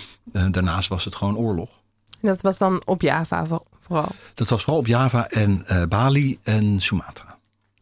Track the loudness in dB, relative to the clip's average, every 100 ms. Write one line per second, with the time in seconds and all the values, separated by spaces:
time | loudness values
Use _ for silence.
0 | -16 -18 -8 -2 0 2 0 0 -2 -4
1 | -6 -4 -4 -2 -2 -2 -6 -14 _ _
2 | -20 -4 -2 0 -2 0 0 0 -2 0
3 | 0 0 -2 -4 -2 -6 -8 _ -4 -4
4 | -4 -8 -18 -4 0 0 2 0 2 2
5 | 4 2 0 0 2 0 0 0 2 2
6 | 4 2 2 -2 0 2 2 2 0 -2
7 | -4 -16 -20 -20 _ _ _ _